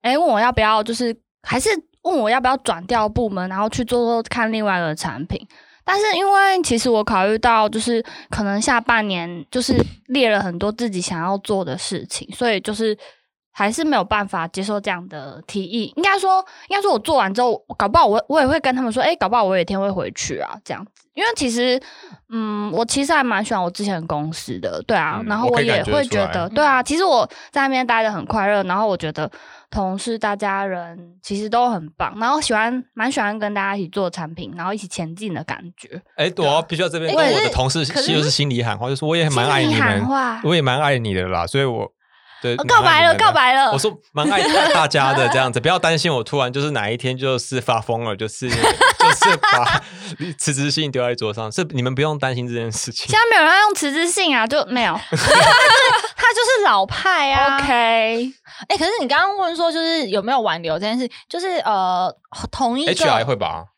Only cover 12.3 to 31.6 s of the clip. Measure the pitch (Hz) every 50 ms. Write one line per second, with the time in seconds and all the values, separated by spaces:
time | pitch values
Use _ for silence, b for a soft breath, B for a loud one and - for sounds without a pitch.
12.3 | 196 - 247 233 214 185 196 - 208 208 226 220 214 b b b b b b b
13.3 | b _ _ _ _ - 202 208 226 320 330 311 285 220 196 208 214 208 202 196
14.3 | - 175 165 170 - 190 190 208 208 202 202 208 185 175 180 190 156 151 135 143
15.3 | - - - - - 202 190 170 208 233 214 - - 285 349 392 392 392 392 381
16.3 | 381 381 381 B B B B B 370 403 392 403 302 214 214 320 311 262 202 190
17.3 | 196 240 247 247 220 - _ _ - _ - - - 339 311 220 185 - - -
18.3 | 277 320 269 262 302 320 - 269 254 254 262 233 214 254 254 294 339 330 - 185
19.3 | 233 240 214 185 190 185 170 - 196 190 196 202 190 185 139 95 - - - -
20.3 | 143 78 69 - - 208 _ - - - 202 - _ _ _ _ _ 285 403 466
21.3 | 453 - 285 247 226 240 247 254 247 262 262 B B B B 339 208 B B _
22.3 | 226 226 214 214 208 208 208 208 160 208 233 233 - 285 277 285 330 294 262 247
23.3 | 214 190 214 - 233 196 180 175 175 - 208 202 190 165 160 160 156 147 151 156
24.3 | 165 - - - 113 92 - 90 85 78 - - 226 180 151 151 151 202 233 226
25.3 | 208 214 247 247 240 240 240 233 208 202 - - 269 294 277 240 214 202 190 160
26.3 | 175 185 170 190 220 285 302 294 262 254 247 - 277 330 381 370 285 233 185 B
27.3 | B B B B - 285 269 269 269 254 254 240 233 226 226 220 208 175 - -
28.3 | - 220 190 202 208 202 190 180 180 196 220 214 190 175 - 151 156 - 151 -
29.3 | B B B B B B B B - 208 196 185 185 196 - 233 226 214 220 208
30.3 | 202 202 214 202 196 196 196 196 185 175 170 170 170 175 175 170 175 185 _ -
31.3 | 202 196 214 214 226 240